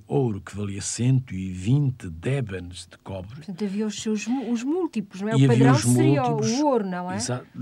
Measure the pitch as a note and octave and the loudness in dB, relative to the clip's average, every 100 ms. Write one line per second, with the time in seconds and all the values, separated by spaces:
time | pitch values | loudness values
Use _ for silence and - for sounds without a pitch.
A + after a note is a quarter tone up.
0 | - C#3 B2 F#2+ - G2 G#2 G2 - - | -4 -2 0 -4 -8 -8 -6 -6 -6 0
1 | B2 C3 C3 F#2 F#2+ F#2 F#2 C#3+ C#3 C3 | 2 2 0 -6 -6 -4 0 2 2 -4
2 | F#2 D#2+ B2+ C#3 G#2+ F#2+ F2+ F2+ - - | -10 -8 -4 -4 -4 -8 -10 -14 -18 -18
3 | - F#2+ F#2+ C#3 D3+ F3 G#3 G3+ A3 G#3 | -12 -10 -12 -14 -14 -8 -6 -4 -4 -4
4 | A3 G#3+ G#3+ C4+ A3 A#3 B3+ F4+ E4 A3 | -4 -4 -2 -4 -2 -2 -2 -2 -2 -4
5 | - F#3 G#3 A3 C3+ A#3 C4+ C4 A#3+ B3 | -6 -6 0 4 6 6 6 6 4 4
6 | C4 C#4+ B3 A3+ A3 A#3+ D4+ A#3+ G3 F3+ | 6 4 2 0 0 2 2 2 0 -4
7 | F3+ G3 - B2 - B2 | -6 -4 -4 -6 -8 -4